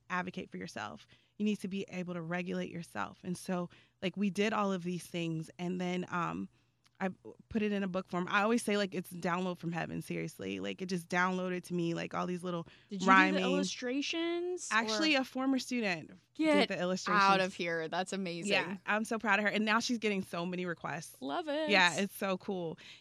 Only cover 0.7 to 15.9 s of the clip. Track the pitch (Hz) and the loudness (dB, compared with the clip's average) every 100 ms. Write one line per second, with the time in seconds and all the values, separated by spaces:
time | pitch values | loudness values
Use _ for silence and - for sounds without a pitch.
0.7 | 196 208 220 - - _ - 208 208 196 | -8 -10 -10 -18 -20 _ -4 -2 0 -4
1.7 | 196 - 180 180 175 160 175 180 180 180 | -6 -6 -8 -8 -6 -4 -4 -4 -4 -4
2.7 | 170 165 - 98 - 185 175 - 180 175 | -8 -10 -8 -8 -8 -8 -6 -4 -4 -4
3.7 | - - _ 190 185 202 180 214 214 202 | -10 -20 _ -6 0 0 2 0 2 0
4.7 | 190 175 175 - 175 165 160 160 - 175 | 0 -2 -6 -6 -4 -2 -4 -6 -6 -4
5.7 | 180 180 180 - 180 165 170 196 _ _ | -2 -2 -2 -2 -4 -2 -4 -8 _ _
6.7 | _ _ - 185 185 220 - - 226 208 | _ _ -6 -6 -6 -14 -18 -6 -2 0
7.7 | 202 196 185 - 175 180 202 208 233 - | 0 -2 -4 -2 -2 0 2 4 4 4
8.7 | 208 196 185 - 180 175 175 190 175 170 | 2 2 -2 -6 -4 -2 0 0 -2 -4
9.7 | 170 156 165 - 175 165 - 190 196 196 | -4 -4 -4 -4 -4 -6 -6 -6 -4 -6
10.7 | 190 185 185 170 180 180 185 185 180 180 | -6 -4 -4 -2 0 2 0 -2 -4 -4
11.7 | 180 170 170 170 170 180 180 180 175 165 | -2 0 -2 -4 -4 -4 -4 -4 -6 -6
12.7 | - - 202 185 190 190 190 185 185 190 | -14 -12 0 8 8 8 6 2 2 0
13.7 | - 247 269 277 339 339 349 349 359 - | -2 -2 -2 -2 -2 0 -2 -2 -4 -2
14.7 | 214 233 220 320 277 254 254 269 262 - | 0 2 2 4 2 2 -2 0 0 0
15.7 | 247 208 | 0 0